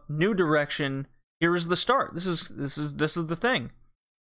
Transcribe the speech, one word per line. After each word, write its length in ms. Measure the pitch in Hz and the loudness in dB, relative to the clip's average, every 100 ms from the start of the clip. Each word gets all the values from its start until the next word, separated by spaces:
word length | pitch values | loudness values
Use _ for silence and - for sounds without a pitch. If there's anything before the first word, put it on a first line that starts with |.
| - | -8
new 260 | 151 185 | -2 0
direction. 720 | 196 170 151 143 - 143 135 139 _ _ _ | 2 2 2 2 -2 -4 -4 -8 _ _ _
Here 140 | 170 | 2
is 140 | 175 170 | 2 2
the 80 | 175 | 2
start. 380 | - 262 - | 2 2 0
This 120 | 175 180 | -2 0
is, 220 | 165 - | 0 -2
this 280 | - 139 - | -6 -4 -2
is, 200 | 147 143 | -4 0
this 200 | 151 175 | 0 2
is 100 | 160 | -2
the 100 | 165 | -2
thing. 340 | 240 233 120 - - _ _ _ | 0 0 -2 -12 -20 _ _ _